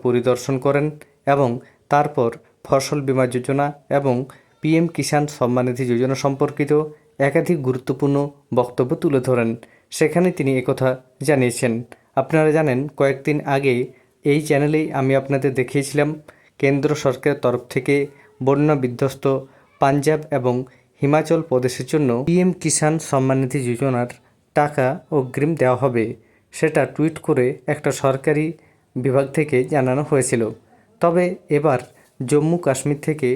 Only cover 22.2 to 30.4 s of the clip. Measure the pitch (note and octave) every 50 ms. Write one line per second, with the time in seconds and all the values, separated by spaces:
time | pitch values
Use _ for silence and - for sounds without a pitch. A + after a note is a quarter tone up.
22.2 | C#3 E3 E3+ F3+ F3+ F#3 F3 - - D#3 - - D#3 D3+ D#3+ D#3 - - C#3+ C3+
23.2 | C3 C3 C3+ C3+ C3+ B2+ C#3+ C#3+ B2 A#2+ A#2 A#2+ C#3 C3+ B2+ A#2+ A#2+ A#2+ - -
24.2 | _ _ _ _ _ _ - D3+ D3 D3 D3 D3 B2+ B2+ D3+ F#3 - - D#3+ C#3+
25.2 | C3 B2 - C3 C#3+ D#3+ E3 C3+ B2+ B2+ B2+ - C3+ C3+ A#2+ A#2 G#2+ A2+ B2+ -
26.2 | _ _ _ _ _ _ - - D#3+ D#3 D#3 D#3+ C3 C3 - - D3+ D#3+ D#3 -
27.2 | - E3 D3+ C3 B2 B2+ B2 - - D#3 C#3+ - - C#3+ C3 - - C3+ C3 C3+
28.2 | - D#3 D3 D3+ D#3 D#3+ D#3+ - _ _ _ _ _ _ - C3 B2 C#3 B2 C#3
29.2 | C#3 C3+ C3+ D#3+ D3 D3 B2+ B2+ C3 B2+ D#3 C#3 B2+ B2+ B2+ C#3+ C#3+ - D3+ C3+
30.2 | B2 - C3 A#2